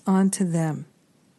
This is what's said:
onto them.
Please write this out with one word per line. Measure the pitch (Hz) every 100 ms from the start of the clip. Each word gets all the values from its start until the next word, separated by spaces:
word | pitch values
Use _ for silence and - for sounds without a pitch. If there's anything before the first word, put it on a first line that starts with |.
| -
onto | 190 190 - 185
them. | 165 160 143 147 _ _ _ _